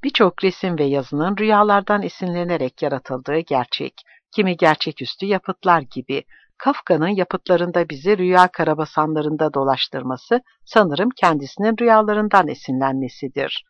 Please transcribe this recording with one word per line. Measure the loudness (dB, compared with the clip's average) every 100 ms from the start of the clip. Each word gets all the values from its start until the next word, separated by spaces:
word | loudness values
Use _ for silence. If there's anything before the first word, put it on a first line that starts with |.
Birçok | -4 2 2 2
resim | -4 -2 -6 -2
ve |
yazının | 0 0 -4 -4 -2 -2
rüyalardan | 2 2 4 2 2 -2
esinlenerek | -2 -8 -6 -4 -4 -2 -4 _
yaratıldığı | -4 -4 -6 -10 -4 -4
gerçek. | 0 -2 -2 -6 -8 -12 _ _ _ -2
Kimi | -2 2
gerçeküstü | 2 2 -2 -8 -12 -8 -4
yapıtlar | -4 -4 -4 2 2
gibi. | 2 -12 -6 -8 -8 -20 _ _
Kafka'nın | -4 -4 0 0 0
yapıtlarında | -2 -2 -6 0 0 2 -2 -2
bizi | -4 -2 0
rüya | 2 4 4
karabasanlarında | 2 -2 0 -2 -2 -2 0 -2 0 0
dolaştırması | 0 0 -2 -4 -6 -8 -8 -2 -2 _ _ 0
sanırım | 2 2 2 -2 2
kendisinin | 2 2 -4 -2 -2 2
rüyalarından | 4 4 4 0 2 4 2
esinlenmesidir. | -4 -6 -2 -2 -2 -6 -8 -8 -6 -6 -6